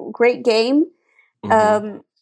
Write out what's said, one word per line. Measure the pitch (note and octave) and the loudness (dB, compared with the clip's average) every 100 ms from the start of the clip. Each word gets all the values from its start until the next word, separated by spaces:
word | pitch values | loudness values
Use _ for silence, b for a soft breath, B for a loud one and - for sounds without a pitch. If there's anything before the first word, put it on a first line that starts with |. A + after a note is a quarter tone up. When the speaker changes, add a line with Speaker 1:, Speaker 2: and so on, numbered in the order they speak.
| - | -14
Speaker 1:
great | G#3+ A#3+ B3 | 0 0 0
game. | A#3+ A3 A#3 C#4+ F4+ _ _ _ _ _ - | 0 0 2 0 0 _ _ _ _ _ -2
Speaker 2:
Mm-hmm. | A3 G#3+ G#3+ G#3 | 2 2 0 -4
Speaker 1:
Um, | G3 _ _ | -16 _ _